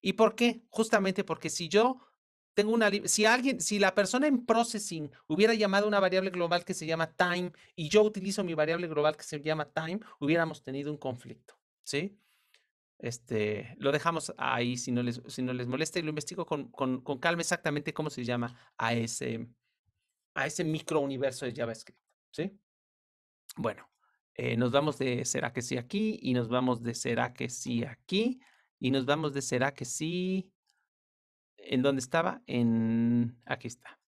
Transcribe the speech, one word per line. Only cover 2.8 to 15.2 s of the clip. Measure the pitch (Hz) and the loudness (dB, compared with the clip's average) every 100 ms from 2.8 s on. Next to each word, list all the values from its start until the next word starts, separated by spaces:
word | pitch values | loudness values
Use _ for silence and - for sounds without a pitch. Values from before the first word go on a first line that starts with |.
| 214 | 4
li-, | 196 - | 2 0
si | - 214 | 4 6
alguien, | 247 262 247 | 6 2 -2
si | - 208 | -2 4
la | 196 196 | 4 4
persona | 190 247 302 | 2 2 2
en | 254 - | 2 2
processing | 226 233 208 - 165 147 - - | 2 2 -4 -6 -8 -8 -12 -4
hubiera | 160 220 | 4 4
llamado | 226 202 196 208 | 4 4 4 4
una | 202 | 2
variable | 190 185 190 | 4 2 0
global | 180 170 175 175 | -2 0 0 0
que | |
se | 180 160 | -6 -2
llama | 165 160 - | -2 -2 0
time | 180 175 180 - - | 2 2 -4 -8 -18
y | - 151 | -8 4
yo | 208 | 6
utilizo | 214 208 190 196 | 6 2 -4 -2
mi | 185 | -2
variable | 156 151 170 175 | 0 0 0 -2
global | 151 151 151 | 2 2 0
que | |
se | - 151 | -10 -6
llama | 151 156 147 | -2 -2 -2
time, | - 160 196 - - | -4 -4 -8 -10 -4
hubiéramos | 143 170 165 156 | 2 2 2 -4
tenido | - 135 143 | -8 -6 -6
un | 147 | -6
conflicto, | 135 123 - 110 - _ _ _ - | -6 -8 -12 -20 -20 _ _ _ -6
¿sí? | 139 196 - _ _ _ _ _ _ _ _ | -4 -4 -10 _ _ _ _ _ _ _ _
Este, | 120 120 - 110 104 107 113 - | -10 -10 -4 -2 0 -2 -8 -2
lo | 139 | 0
dejamos | 147 170 165 - - | 2 0 -2 -6 -6
ahí | 135 120 120 123 | -2 0 0 -2
si | - | -2
no | 123 | 0
les, | 120 120 | 0 -4